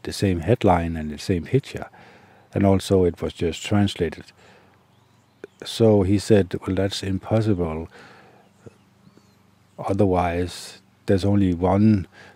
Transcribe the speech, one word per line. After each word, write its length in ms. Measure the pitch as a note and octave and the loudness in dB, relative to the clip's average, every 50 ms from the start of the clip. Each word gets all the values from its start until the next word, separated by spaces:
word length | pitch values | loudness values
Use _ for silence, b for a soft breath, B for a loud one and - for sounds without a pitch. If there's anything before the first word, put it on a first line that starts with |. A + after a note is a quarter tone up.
| - | -8
the 100 | - - | -10 -4
same 260 | - G#2+ G2 F2+ E2+ | -2 0 0 0 0
headline 560 | D#2+ G2 A#2+ - - G2 F2 F2 E2 E2 E2 | 0 0 0 2 4 2 2 2 0 -2 -6
and 160 | D#2+ D2+ D2+ | -6 -8 -8
the 60 | D2 | -10
same 280 | C#2+ - - F#2+ E2+ C#2+ | -10 -4 -2 -2 -2 -2
picture. 440 | - - C#3 - - - - - - B B B B B B B B B B B B - | -2 -2 -2 -2 -4 -10 -14 -14 -14 B B B B B B B B B B B B -2
And 120 | G2+ G2 | 2 4
also 380 | G2 G2 F#2 - - G2 F#2+ F2+ | 4 4 2 2 2 2 2 2
it 180 | F2 E2 - | 2 0 -2
was 120 | E2 D#2+ - | -8 -8 -6
just 320 | - F2 E2 D#2+ - - | -4 -4 -6 -4 -6 -4
translated. 600 | - A2 G2+ G2+ G2 - - F2 D#2 - - - - _ b b b b b b b b b b _ _ _ _ _ _ _ _ _ _ _ - - _ _ - | -2 0 2 2 0 0 -4 -6 -6 -6 -10 -18 -20 _ b b b b b b b b b b _ _ _ _ _ _ _ _ _ _ _ -20 -20 _ _ -14
So 400 | - - - A2+ A2 G#2+ G#2 F#2+ | -12 -2 2 4 4 4 4 4
he 160 | F#2 G#2 G2 | 2 0 -2
said, 360 | - - A2 G2 F#2 F2+ - - - | 2 2 4 4 4 0 -6 -8 -6
"Well, 100 | - F#2+ | -4 -4
that's 280 | F#2+ G2 G2 - - - | -2 -2 -4 -4 -6 -6
impossible. 840 | F#2+ F#2+ F#2+ - - A2 A2+ G#2+ G#2+ G2 F2 F2 D#2+ D#2 D#2+ D#2+ - B B B B B B B B B B B B B _ _ - - _ _ _ _ _ _ - _ _ _ _ _ _ _ _ _ _ _ _ _ - | -6 -6 -6 -4 -2 -2 0 0 0 0 -2 -2 -4 -4 -8 -10 -12 B B B B B B B B B B B B B _ _ -20 -20 _ _ _ _ _ _ -20 _ _ _ _ _ _ _ _ _ _ _ _ _ -10
Otherwise, 1040 | F#2+ G2 G2 G2 G#2+ F#2 F2+ F2+ F2+ F2 E2+ F2 F2+ F2+ - - - - - - _ _ _ _ _ | -6 -4 0 0 2 2 2 0 0 -2 -2 -4 -6 -6 -8 -14 -16 -18 -20 -20 _ _ _ _ _
there's 200 | - G2+ F#2 G2+ | 0 0 0 2
only 280 | G2+ G2+ G2+ G2 F#2 F2 | 2 2 2 2 2 0
one 540 | D#2+ F#2 F2+ F#2+ G2+ G#2 A2 G#2+ F#2+ E2 B B B B B B | 0 0 0 2 4 4 4 4 4 0 B B B B B B